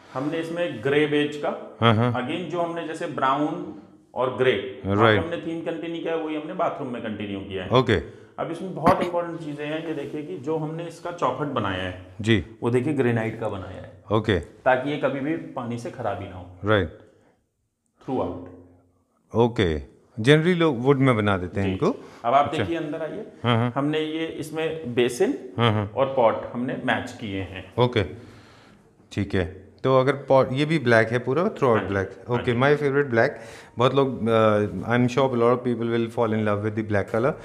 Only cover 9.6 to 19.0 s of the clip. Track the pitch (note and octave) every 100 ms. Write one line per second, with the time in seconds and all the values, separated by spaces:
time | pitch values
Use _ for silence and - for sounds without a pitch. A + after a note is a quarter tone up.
9.6 | D3 D#3 E3 C#3+ C#3 D3+ D3 F3+ B2+ D#3+
10.6 | D3+ D#3+ E3+ - F3 E3+ C3+ - D3 B2+
11.6 | G2+ F#2 F#2 - - - G#2+ G#2+ E2 -
12.6 | A#2+ B2 C3 C#3+ A#2+ A#2 A2 - A2 G2
13.6 | F#2 F#2 - - - A2 A2+ F2+ - -
14.6 | C3+ B2+ C#3 D3 C#3+ C#3 C#3 E3 D#3+ -
15.6 | A#2+ A#2 E3+ - A2 G2 F#2+ F2+ F2 -
16.6 | G2 G#2+ E2 - - _ _ _ _ _
17.6 | _ _ _ _ - B2 F2+ F2 - -
18.6 | - _ _ _